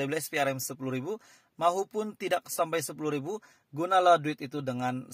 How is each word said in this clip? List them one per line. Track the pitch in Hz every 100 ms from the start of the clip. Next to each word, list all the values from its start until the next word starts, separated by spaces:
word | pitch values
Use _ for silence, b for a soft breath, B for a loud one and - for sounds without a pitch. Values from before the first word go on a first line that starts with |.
W | 139 156
S | -
P | 151
R | 135
M | 131
sepuluh | - 131 131
ribu, | 127 151 214 b b b -
maupun | 170 185 202 214 214 -
tidak | 180 175 -
sampai | - 160 165
sepuluh | 151 147 151 147
ribu, | 147 214 b b _
gunalah | 139 180 190 180 165
duit | 147 151
itu | 139 147
dengan | 131 123 127 127 -